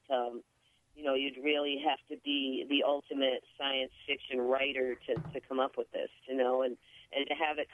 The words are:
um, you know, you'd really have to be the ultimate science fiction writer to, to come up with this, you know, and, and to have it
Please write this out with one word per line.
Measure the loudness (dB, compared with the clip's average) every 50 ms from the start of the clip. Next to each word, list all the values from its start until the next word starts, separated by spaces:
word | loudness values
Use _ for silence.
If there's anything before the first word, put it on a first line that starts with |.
| _ 0
um, | 0 0 0 0 -4 -8 -10 _ _ _ _ _ _ _ _ _ _
you | -4 0
know, | 2 2
you'd | 2 2 -2 -4 -2 0
really | 2 2 2 2 0 0 0 2
have | 2 0 0 -2 -8
to | -12 -6 -2
be | 0 0 0 0 0 0 -2 0 2
the | 2 4 4
ultimate | 4 2 2 0 -4 -2 0 2 2 2 0 -4 -10 -10 -6
science | -4 -2 0 -2 -2 -4 -6 -10 -6
fiction | -6 -6 -6 -4 -4 -2 0
writer | 2 2 2 2 2 0 0 0 -2 -2 -4 -4 -4
to, | -4 -4 -4 -4 -6 -8
to | -10 -8
come | -4 -2 0
up | 0 0 -2
with | -4 -6 -6 -4
this, | -6 -6 -6 -8 -12 -10
you | -4 0
know, | 0 2 2 2 2 2
and, | 0 -2 -6 _ -20 -20 -20 -16 -6 -4
and | -4 -2 -2
to | -2
have | -2 0 0 0 -2
it | -4 -4